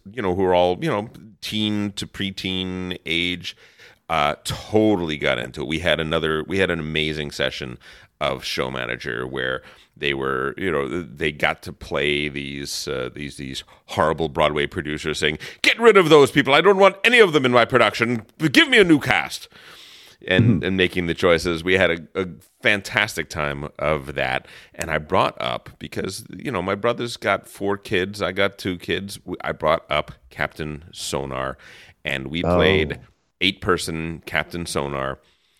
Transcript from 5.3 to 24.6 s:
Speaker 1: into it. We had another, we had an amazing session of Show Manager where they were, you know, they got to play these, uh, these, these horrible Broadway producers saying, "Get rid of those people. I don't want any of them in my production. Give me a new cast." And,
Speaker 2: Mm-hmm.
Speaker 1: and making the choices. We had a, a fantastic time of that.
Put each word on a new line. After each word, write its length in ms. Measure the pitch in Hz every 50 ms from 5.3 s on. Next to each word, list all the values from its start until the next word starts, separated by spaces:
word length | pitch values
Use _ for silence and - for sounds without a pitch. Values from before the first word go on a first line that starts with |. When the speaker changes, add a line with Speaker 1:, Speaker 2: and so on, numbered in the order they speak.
| 65 60
Speaker 1:
into 240 | 58 64 65 78
it. 60 | 65 67
We 100 | 80 78
had 200 | 82 85 78 78
another, 460 | 80 78 82 82 78 78 80 78 76
we 120 | - 90 95
had 120 | 95 87
an 100 | 87 82
amazing 500 | 78 78 78 78 78 78 76 78 73 71
session 480 | - - 67 65 - - 71 64 60 - _ - - - - _ _ _
of 240 | 73 69 67 64 -
Show 260 | - - - 69 65
Manager 560 | 65 64 62 58 62 62 - 73 58 60 64
where 360 | 65 65 65 64 64 65 65 - - - _ _ _ _
they 160 | - 73 71
were, 400 | 69 67 67 67 67 64 65 67 - -
you 120 | 95 92
know, 320 | 78 71 71 62 69 90
they 300 | 82 60 65 71 80 80
got 300 | 76 69 - 76 82 -
to 100 | - -
play 560 | - - - - 82 71 71 73 73 73 76 73
these, 580 | 71 71 69 69 69 69 71 - - - -
uh, 220 | 73 69 65 64 62 -
these, 240 | 71 73 69 - -
these 260 | 69 65 65 - - - - _ _
horrible 420 | - - 101 82 78 80 73 82 76
Broadway 380 | 65 82 78 76 76 73 71
producers 520 | 69 - 92 73 76 76 73 - 78 73 -
saying, 200 | 87 78 78 - - - - -
"Get 180 | - 294 - 220
rid 160 | 233 226 202
of 140 | 196 175 147
those 200 | 156 147 139 117
people. 220 | - 147 135 131
I 80 | 139 156
don't 160 | 165 196 202 190
want 180 | 196 190 190 - -
any 160 | 233 247 240
of 120 | 220 180
them 140 | 151 151 131
in 60 | 127
my 120 | 123 123 113
production. 600 | 107 135 120 117 104 - - 117 117 123 113 104 - _ -
Give 300 | 156 156 - 277 330 277
me 100 | 254 233
a 60 | 190
new 160 | 170 156 135
cast." 480 | - 131 104 87 67 64 - - - - _ - - - - - - - - - - - - _ - -
And, 160 | 92 92 107 120 107
Speaker 2:
Mm-hmm. 80 | 76 69
Speaker 1:
and 100 | 92 95
making 300 | 95 92 87 - 90 87
the 80 | 82 80
choices. 500 | - 95 90 85 80 85 90 85 80 80
We 100 | 92 92 95
had 120 | 92 85
a, 80 | 85 85 78 - _
a 140 | 95 95 90 80 - - _ _ _
fantastic 680 | - 120 104 98 - - - 110 104 - - - 78 -
time 380 | - 82 76 73 71 69 73 73 - -
of 380 | 71 76 78 73 67 69 73
that. 300 | 69 67 65 65 65 - - - -